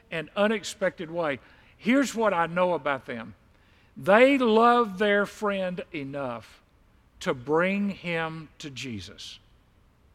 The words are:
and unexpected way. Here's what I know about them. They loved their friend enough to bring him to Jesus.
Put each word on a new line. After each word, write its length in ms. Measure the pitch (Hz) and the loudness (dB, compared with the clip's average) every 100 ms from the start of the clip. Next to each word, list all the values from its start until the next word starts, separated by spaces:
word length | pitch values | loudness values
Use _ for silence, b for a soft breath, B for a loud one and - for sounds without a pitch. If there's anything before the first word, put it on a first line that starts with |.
| b | b
and 180 | 165 151 - | -10 -6 0
unexpected 760 | 208 220 - - 185 - 160 | 0 0 -6 -4 -4 -4 -8
way. 260 | 170 160 131 b b b b | -4 -4 -4 b b b b
Here's 380 | 185 262 262 214 | 0 2 2 0
what 180 | 220 | 0
I 140 | 180 165 | 2 0
know 260 | 175 180 | 0 0
about 320 | 165 143 135 - | 0 -2 -4 -4
them. 300 | 120 117 - _ _ b b b b | -10 -12 -16 _ _ b b b b
They 440 | 135 208 262 277 | 4 8 8 6
loved 580 | 247 214 240 240 233 185 | 4 6 6 6 2 0
their 300 | 208 202 202 | 0 2 0
friend 560 | - 208 196 185 180 180 | -4 -4 -4 -4 -6 -10
enough 720 | 160 139 143 135 117 - - _ _ _ _ _ - | -10 -8 -8 -8 -8 -14 -20 _ _ _ _ _ -10
to 160 | - 139 | -6 -4
bring 540 | 120 156 180 196 202 | 0 2 2 0 -4
him 600 | 185 175 165 160 160 151 - | -6 -6 -6 -6 -8 -14 -16
to 140 | 156 | -14
Jesus. 640 | 127 131 110 90 85 - - _ _ _ _ _ _ _ | -12 -10 -10 -12 -16 -18 -20 _ _ _ _ _ _ _